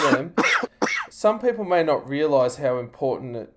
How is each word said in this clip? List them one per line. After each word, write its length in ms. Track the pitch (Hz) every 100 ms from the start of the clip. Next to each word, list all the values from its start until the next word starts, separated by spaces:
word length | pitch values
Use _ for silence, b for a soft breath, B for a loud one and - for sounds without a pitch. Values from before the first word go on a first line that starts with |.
| 143
them. 220 | 135 165 -
<coughs> 720 | - - - - - - -
Some 300 | - 214 226
people 240 | 240 226
may 180 | 180 175
not 260 | 156 139 127
realise 460 | 143 156 139 127 135
how 220 | 135 127
important 560 | 120 - 135 101 127
it 180 | 117 110